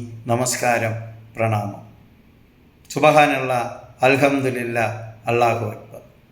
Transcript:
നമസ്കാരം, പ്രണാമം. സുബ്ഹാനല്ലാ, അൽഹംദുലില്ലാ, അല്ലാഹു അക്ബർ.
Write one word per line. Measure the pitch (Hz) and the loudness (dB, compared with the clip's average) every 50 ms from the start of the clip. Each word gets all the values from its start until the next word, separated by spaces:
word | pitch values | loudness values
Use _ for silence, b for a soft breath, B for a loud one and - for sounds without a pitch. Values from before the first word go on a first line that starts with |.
| - - - - - | -8 -10 -14 -14 -4
നമസ്കാരം, | 123 117 123 127 123 - - 127 123 120 113 113 110 107 - - - - - - - - | -2 -2 0 0 -2 -2 -2 0 0 0 0 0 -2 -4 -6 -10 -14 -16 -20 -20 -18 -4
പ്രണാമം. | - 113 110 107 104 104 101 - - - - - - - - - _ _ _ _ _ _ _ _ _ _ _ _ _ _ - | -2 0 0 0 -2 -2 -6 -10 -12 -18 -20 -20 -20 -20 -20 -20 _ _ _ _ _ _ _ _ _ _ _ _ _ _ -8
സുബ്ഹാനല്ലാ, | - 139 139 151 147 151 147 143 139 131 131 127 127 123 117 - - - - - - - 131 | -2 4 4 6 6 6 6 6 2 -2 -2 -2 -2 -2 -2 -4 -8 -12 -18 -20 -6 2 2
അൽഹംദുലില്ലാ, | 131 139 135 147 139 139 135 127 131 120 123 120 117 117 120 113 107 - - - - - - - | 4 4 4 4 2 2 2 -2 -2 -2 -4 -6 -4 -2 -2 -2 -2 -4 -8 -12 -16 -18 -10 -4
അല്ലാഹു | 117 117 120 120 117 110 101 110 107 107 | -2 0 2 2 2 2 0 -4 -6 -8
അക്ബർ. | - - - - - - - - - _ _ | -10 -16 -18 -20 -20 -20 -20 -20 -20 _ _